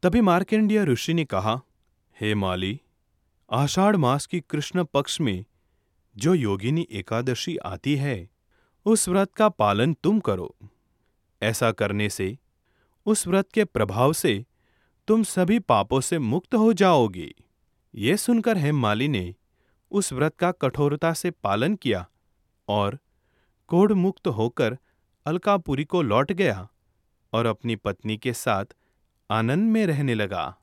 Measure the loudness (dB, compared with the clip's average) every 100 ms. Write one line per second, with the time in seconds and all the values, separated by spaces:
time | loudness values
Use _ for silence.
0 | 2 4 4 2 2 2 2 2 2 0
1 | 0 -2 0 -2 -2 -4 -6 _ _ _
2 | _ _ -2 0 -2 -2 -4 -6 _ _
3 | _ _ _ _ _ -2 0 2 2 2
4 | 2 0 -4 -8 -6 -8 -4 -4 -2 -2
5 | -2 -4 -2 -4 -8 _ _ _ _ _
6 | _ -4 0 2 0 -2 -2 -4 -4 -10
7 | -6 -4 -2 -4 -4 -6 -8 -8 -2 -2
8 | -2 -6 -10 _ _ _ _ _ 0 0
9 | 2 0 0 2 0 2 0 2 0 0
10 | 0 0 0 -4 -6 -14 -20 _ _ _
11 | _ _ _ _ -4 0 -2 0 -2 0
12 | -4 -4 -6 -8 _ _ _ _ _ _
13 | -2 -2 2 0 0 -2 -2 0 -2 2
14 | 2 2 0 -2 -4 _ _ _ _ _
15 | 0 0 2 0 2 0 4 2 4 0
16 | 0 -2 0 -2 0 2 4 4 4 6
17 | 4 -2 -14 -16 _ _ _ _ _ -4
18 | 0 0 2 0 2 0 0 2 0 0
19 | 0 -2 -4 -10 _ _ _ _ _ -4
20 | -4 -2 -4 0 -2 0 -4 0 -2 0
21 | -2 -2 -6 -6 -2 0 0 -2 -2 -2
22 | -4 _ _ _ _ _ -4 0 0 -4
23 | _ _ _ _ _ _ _ 2 4 4
24 | 0 -2 -6 -2 -2 0 -2 -2 _ _
25 | _ _ -6 -4 0 0 0 -4 -2 -2
26 | 2 2 0 0 -2 -2 -10 _ _ _
27 | _ _ _ -2 0 -2 -4 -4 -4 -6
28 | -6 -6 -6 -6 -2 -2 -4 _ _ _
29 | _ _ _ -2 0 0 0 0 0 0
30 | -2 -2 -2 -4 -6 -10